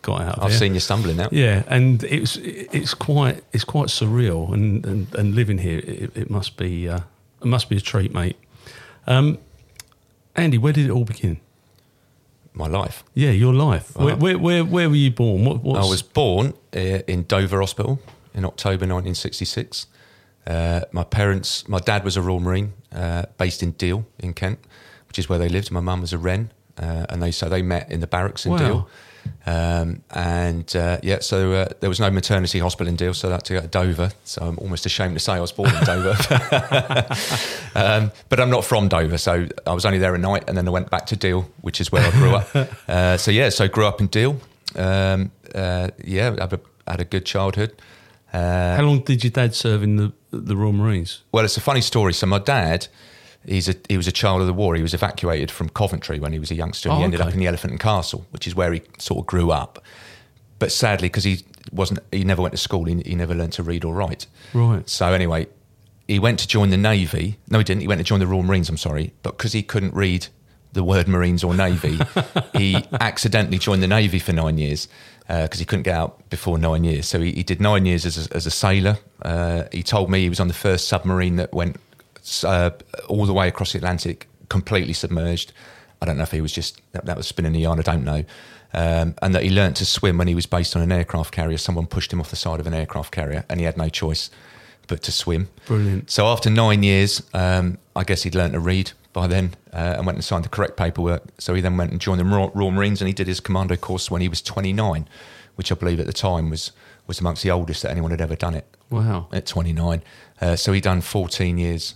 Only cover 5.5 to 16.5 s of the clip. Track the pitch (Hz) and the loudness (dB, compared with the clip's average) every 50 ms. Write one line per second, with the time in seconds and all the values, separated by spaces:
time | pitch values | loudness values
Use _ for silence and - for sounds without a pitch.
5.5 | 101 90 90 85 82 78 - - - - - - - 110 - - 101 101 101 - | 0 0 0 -2 -2 -4 -4 -8 -8 -8 -8 -8 -6 -8 -6 -4 -4 -4 -4 -6
6.5 | - - 95 90 90 85 87 87 85 90 87 - _ _ _ _ _ _ - 123 | -8 -6 -6 -4 -4 -4 -4 -4 -4 -4 -6 -8 _ _ _ _ _ _ -2 0
7.5 | 123 120 - - 107 101 - - - 101 95 101 - 90 87 90 - _ _ _ | 0 0 0 0 -2 -2 -2 0 0 0 0 0 -2 -2 -2 -4 -4 _ _ _
8.5 | _ - - - - - - - - _ _ - 127 131 143 151 156 - - - | _ -20 -20 -20 -20 -20 -20 -20 -20 _ _ 2 4 4 4 2 0 -2 -8 -20
9.5 | - - - _ _ - - _ _ _ _ _ _ _ _ _ _ - 170 160 | -20 -20 -20 _ _ -20 -20 _ _ _ _ _ _ _ _ _ _ 0 2 4
10.5 | 131 113 117 151 147 151 143 127 - 123 120 107 107 - - 92 80 - _ _ | 4 4 2 2 2 2 2 2 2 0 0 -2 -4 -2 -2 -2 -2 -4 _ _
11.5 | _ _ _ _ _ _ _ _ _ _ _ _ _ _ _ _ _ _ _ - | _ _ _ _ _ _ _ _ _ _ _ _ _ _ _ _ _ _ _ -20
12.5 | _ - 78 78 80 101 - - - - - _ _ 131 143 143 104 98 117 127 | _ -8 -4 -2 -2 -2 -2 -4 -8 -12 -18 _ _ 2 4 4 6 6 6 6
13.5 | 127 131 151 147 101 80 - - - - - - 107 - 156 185 185 180 175 170 | 6 6 6 4 2 2 0 -6 0 2 2 2 4 4 2 2 2 2 2 2
14.5 | 175 170 165 170 175 180 170 160 147 147 143 131 117 - 120 113 98 92 110 135 | 4 2 2 2 2 2 4 4 4 6 4 4 4 2 2 2 4 4 4 4
15.5 | 147 117 117 135 113 101 98 95 95 90 - _ _ 151 147 107 90 95 117 143 | 2 0 0 0 2 2 2 2 2 0 -2 _ _ 2 2 4 4 2 2 0